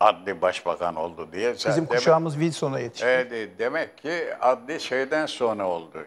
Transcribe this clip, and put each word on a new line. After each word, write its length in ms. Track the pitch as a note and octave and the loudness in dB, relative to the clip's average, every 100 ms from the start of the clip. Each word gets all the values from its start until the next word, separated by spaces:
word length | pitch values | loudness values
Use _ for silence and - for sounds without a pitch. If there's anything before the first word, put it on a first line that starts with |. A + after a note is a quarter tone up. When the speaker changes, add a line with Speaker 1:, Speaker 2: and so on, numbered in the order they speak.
Speaker 1:
Adli 420 | G#2 - G2 F2+ | 4 4 -2 0
başbakan 540 | F#2 F2+ F2 E2 F2 E2 | 0 0 -2 -2 -2 -2
oldu 320 | E2+ E2 D#2 | -4 -6 -10
diye. 220 | F2 A#2 | -2 -2
Speaker 2:
Bizim 180 | A#2+ A2 | 0 0
Speaker 1:
Zaten 140 | D#3 D#3+ | 0 2
Speaker 2:
kuşağımız 480 | - E3+ D#3+ E3 | 2 4 4 4
Wilson'a 460 | C#3+ E3 D3+ D3+ C3+ | 0 -2 0 -2 -2
yetişti. 260 | A#2+ - A#2+ | -6 -2 2
Speaker 1:
Evet, 260 | B2+ B2 | 2 2
e, 260 | A#2 G#2 F#2 | -4 -6 -2
demek 400 | A2+ D#3 D3 - | -2 -2 -6 -8
ki 360 | C#3+ E3+ C#3+ - | -6 -4 -4 0
Adli 400 | B2 B2+ A#2+ D#3 | 2 2 0 -8
şeyden 460 | - B2+ C3 D3+ D#3 | -2 -2 0 0 -2
sonra 420 | - A#2+ G#2+ F#2+ | 0 0 2 0
oldu. 380 | E2+ E2 D#2+ | -2 -4 -12